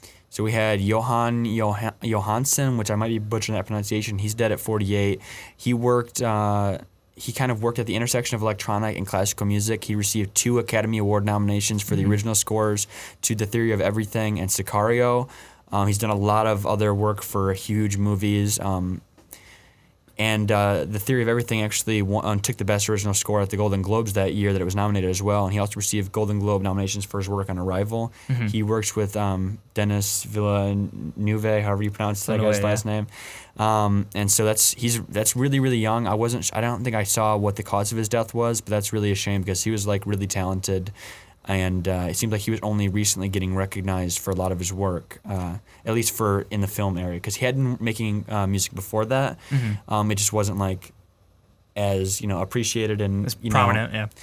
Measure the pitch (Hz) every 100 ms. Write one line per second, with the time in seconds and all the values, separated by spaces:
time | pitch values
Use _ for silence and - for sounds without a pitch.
0 | - - _ - 107 113 110 104 98 110
1 | 120 117 117 120 117 110 107 101 113 -
2 | 117 107 101 110 135 - 135 120 107 107
3 | 113 113 107 113 - 107 101 107 104 107
4 | 107 101 107 110 110 104 - 107 98 101
5 | 101 104 - - - - 123 120 120 123
6 | 120 - 120 107 104 104 101 92 - _
7 | _ - - - 127 110 113 113 110 104
8 | 120 123 120 113 110 104 - 104 110 -
9 | 98 95 101 - 101 101 104 110 - 104
10 | 101 113 101 - 120 120 117 110 110 110
11 | 101 104 101 104 101 101 - 107 - 104
12 | 98 104 113 110 - 110 107 104 - -
13 | - - - 107 107 117 113 104 95 107
14 | 104 113 107 104 95 - 98 104 107 120
15 | 123 123 131 - - - - 101 101 101
16 | 113 101 104 107 110 104 104 104 107 101
17 | 107 101 - 104 95 95 - 107 107 101
18 | 104 101 104 104 101 104 98 92 92 90
19 | - _ - - - - - _ _ _
20 | _ - 110 107 104 104 101 98 73 104
21 | - 131 113 120 117 110 107 - - 107
22 | 98 104 104 104 101 - 98 104 - 104
23 | 101 95 - 104 101 104 104 98 95 110
24 | 110 98 95 95 101 98 90 98 104 101
25 | 92 92 98 101 95 101 101 104 98 107
26 | 98 107 104 104 101 101 98 98 98 101
27 | 98 101 95 101 95 90 92 92 104 113
28 | 113 - - 127 110 110 104 110 104 -
29 | 101 104 101 95 95 107 - - 104 104
30 | 101 - - 104 104 101 98 101 101 -
31 | 78 - 104 107 110 107 104 101 107 101
32 | 104 104 - 110 107 104 104 104 107 107
33 | 104 - - - - - 107 107 104 101
34 | 101 101 101 - 107 107 - - 120 117
35 | - 104 110 123 139 135 131 120 110 113
36 | 110 107 117 120 - - 117 117 123 110
37 | 101 - 107 107 101 101 101 101 104 113
38 | 107 117 113 117 117 113 - 104 101 110
39 | 104 95 - 101 92 92 110 110 101 101
40 | 101 101 98 98 92 95 95 95 92 -
41 | - - - - - 95 92 92 87 92
42 | 87 - 113 107 101 110 107 104 98 101
43 | 104 95 98 98 92 95 95 101 95 92
44 | 90 87 - 92 92 90 90 95 98 85
45 | - - - 95 87 92 - - - 113
46 | 113 - 107 98 - 104 98 - 101 90
47 | 90 87 104 - 127 135 127 123 113 110
48 | 110 104 - 107 98 98 92 - 101 107
49 | 110 131 135 - - 139 117 104 - 107
50 | 107 101 107 107 101 98 95 92 - -
51 | _ _ _ _ _ _ _ - 101 98
52 | 95 98 104 90 95 123 113 117 107 104
53 | 101 98 113 - 117 117 120 110 113 107
54 | 104 -